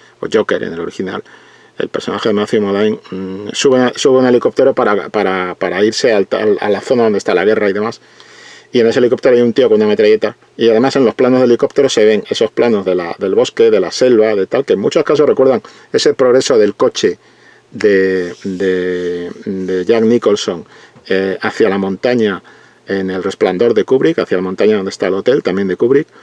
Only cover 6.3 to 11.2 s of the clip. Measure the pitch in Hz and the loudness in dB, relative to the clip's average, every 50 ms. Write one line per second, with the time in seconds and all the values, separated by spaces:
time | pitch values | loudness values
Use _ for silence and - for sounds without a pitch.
6.3 | - 98 104 107 101 - - 104 101 98 - - 135 120 117 110 104 98 - - | -2 -2 0 0 -2 -2 -2 -4 -4 -4 -2 -2 0 0 0 0 0 -2 -2 -2
7.3 | 98 87 92 104 110 110 104 101 95 104 107 117 - - _ _ _ - - - | -2 0 0 0 0 0 0 -2 -2 -2 -4 -8 -8 -12 _ _ _ -20 -20 -20
8.3 | - - - - - - - _ - 123 113 113 113 131 123 117 127 120 - 135 | -20 -20 -20 -20 -20 -20 -10 _ 0 2 2 2 2 2 2 2 2 2 2 4
9.3 | 123 120 120 117 110 - 127 113 110 107 107 104 104 104 107 107 110 107 - 107 | 4 4 2 2 2 2 2 4 4 4 2 2 2 2 4 4 4 2 0 -4
10.3 | - _ _ _ _ - 117 117 113 113 127 135 - 139 131 107 - - | -8 _ _ _ _ 0 2 2 2 2 2 0 2 2 2 2 2 2